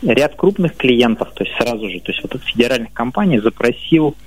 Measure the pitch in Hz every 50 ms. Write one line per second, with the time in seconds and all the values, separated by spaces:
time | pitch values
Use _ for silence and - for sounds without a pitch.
0 | - 170 117 110 143 151 - - - 185 208 - 180 160 - - - 127 123 117
1 | 120 117 113 113 - - - - - - - - 117 117 120 107 110 98 92 90
2 | - - - - - - - 131 - - - - 120 120 135 123 117 - - -
3 | 120 123 127 - 208 190 156 110 104 113 - - - 120 123 - - - 165 160
4 | 156 143 139 - -